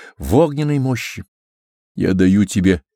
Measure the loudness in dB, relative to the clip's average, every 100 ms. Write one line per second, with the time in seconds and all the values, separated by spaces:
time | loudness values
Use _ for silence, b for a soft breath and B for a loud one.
0 | B _ -2 2 2 0 -2 -2 -2 -4
1 | -6 -14 -18 _ _ _ _ _ _ -4
2 | -2 2 4 4 2 0 2 0 -4